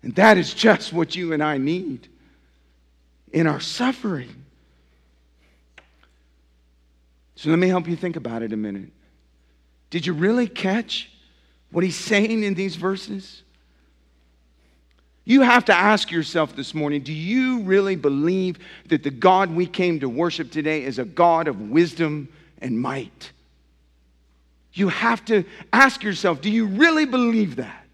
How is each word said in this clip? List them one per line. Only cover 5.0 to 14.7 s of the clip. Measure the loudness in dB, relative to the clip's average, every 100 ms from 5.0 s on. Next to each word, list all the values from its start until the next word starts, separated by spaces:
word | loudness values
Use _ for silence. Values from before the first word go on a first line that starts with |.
| _ _ _ _ _ _ _ -20 _ _ _ _ _ _ _ _ _ _ _ _ _ _ _ _
So | 0
let | 2
me | 4
help | 2 -2
you |
think | -6 -6 -6
about | -8 -8
it | -6
a | -6
minute. | -6 -8 -14 _ _ _ _ _ _ _ _ _ _
Did | -6 -4
you |
really | 0 2 2 -2
catch | -2 -2 -2 -4 -10 -10 _ _ _ _ _ _
what | -4
he's | -2
saying | -4 0 0 2 0
in | -2
these | -2 -4
verses? | -4 -6 -6 -8 -12 -14 -20 _ _ _ _ _ _ _ _ _ _ _ _ _